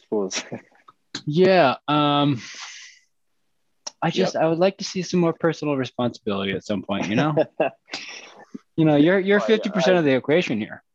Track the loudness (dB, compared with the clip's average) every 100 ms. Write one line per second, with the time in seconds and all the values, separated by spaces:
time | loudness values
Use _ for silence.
0 | -6 -4 -4 -6 -10 -14 -16 _ _ _
1 | _ -12 -4 2 4 6 4 2 -2 0
2 | 2 2 2 0 -6 -16 -18 -18 -20 -20
3 | _ _ _ _ _ _ _ _ -20 -6
4 | -4 0 0 0 0 2 0 -2 -8 -8
5 | -2 0 0 0 -2 -2 -2 -2 -4 -4
6 | -4 -4 -6 -4 -4 -4 -4 -6 -4 -6
7 | -2 -2 0 0 -2 -2 -6 -6 _ -16
8 | -16 -18 -20 -20 -20 -20 _ 0 4 4
9 | 4 4 2 2 2 0 0 0 2 4
10 | 4 2 2 0 0 -4 -6 -12 _